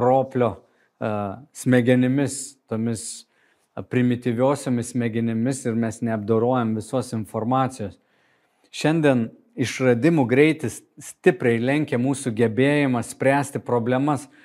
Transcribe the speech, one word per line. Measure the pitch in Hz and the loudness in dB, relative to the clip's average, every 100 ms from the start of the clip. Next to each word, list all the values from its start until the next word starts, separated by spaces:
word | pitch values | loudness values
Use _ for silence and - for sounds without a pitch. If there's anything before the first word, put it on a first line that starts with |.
roplio, | 123 131 131 131 120 95 _ _ _ - | 2 2 2 0 -2 -2 _ _ _ -8
e, | 117 107 101 98 131 - | -6 -4 -6 -8 -16 -8
smegenimis, | - 127 120 127 127 135 139 - - - _ | 2 2 4 4 2 0 -2 -4 -12 -18 _
tomis, | 113 117 110 - - - _ _ _ _ - | -6 -4 -6 -8 -16 -20 _ _ _ _ -16
e, | |
primityviosiomis | 110 127 123 123 123 117 131 139 139 123 117 | -4 0 0 0 -2 0 0 0 -2 -4 -4
smegenimis | 123 117 110 117 113 120 131 | -4 -4 -2 -2 -2 -2 -4
ir | 123 113 | -4 -2
mes | 113 101 | -2 -4
neapdorojam | 117 113 104 113 117 127 113 110 | -4 -2 0 0 2 0 0 -4
visos | 104 131 117 113 | -4 -4 -4 -6
informacijos. | 107 113 107 131 131 - 101 - _ _ _ _ _ _ _ | -6 -6 -2 0 0 -4 -10 -12 _ _ _ _ _ _ _
Šiandien | - 151 160 147 127 113 - _ - | -4 0 4 4 4 0 -8 _ -6
išradimų | 123 - 131 120 143 170 120 | -6 0 2 4 4 4 4
greitis | 127 156 156 117 - - - | 4 4 2 -4 -8 -14 -20
stipriai | - - - - 127 117 | -20 -2 0 2 2 2
lenkia | 120 143 147 123 | 2 0 0 0
mūsų | 131 135 - 110 | 0 -2 -4 0
gebėjimą | 117 107 135 147 143 120 | 0 2 2 2 2 0
spręsti | 113 - 131 139 135 120 | -4 -2 0 2 0 -6
problemas | - 120 113 127 143 139 - _ | -4 -2 0 0 0 -2 -4 _